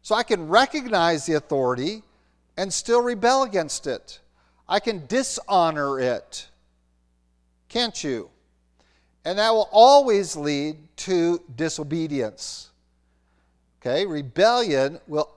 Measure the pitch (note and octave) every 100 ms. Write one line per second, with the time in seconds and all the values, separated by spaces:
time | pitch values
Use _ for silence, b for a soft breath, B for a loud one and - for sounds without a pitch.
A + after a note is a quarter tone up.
0 | - G#3+ A#3+ G3+ D#3 G3+ C4+ D#4 B3 G3+
1 | E3+ E3 E3+ D3+ - C#3+ B2+ B2 D3 A3
2 | _ _ _ _ _ - F#3+ - - A#3+
3 | A#3+ A#3 A#3 C4+ C4 G3 D#3 - C#3+ A#2+
4 | - - _ _ _ _ - G3+ A#3 G3
5 | C3+ B3 C4 - - G3 E3 D#3 C#3 C3+
6 | B2+ A#2+ - - - _ _ _ _ _
7 | _ _ _ _ _ _ _ A#3 A#3 -
8 | D3+ A#2 - _ _ _ _ _ _ _
9 | _ _ D#3+ F#3+ A3 A3+ G3+ G#3+ B3 C#4+
10 | C4 G3+ F3+ D#3 D3 C#3+ D3+ D3+ - -
11 | - F3+ E3+ F3 - B2 D#3+ D#3 D3 E3
12 | D#3+ C#3+ A2 - - - - _ _ _
13 | _ _ _ _ _ _ _ _ B2 C#3
14 | G3 D3+ C3+ E3 G#3+ B3 A3+ C3+ C3+ E3
15 | - D3+ D#3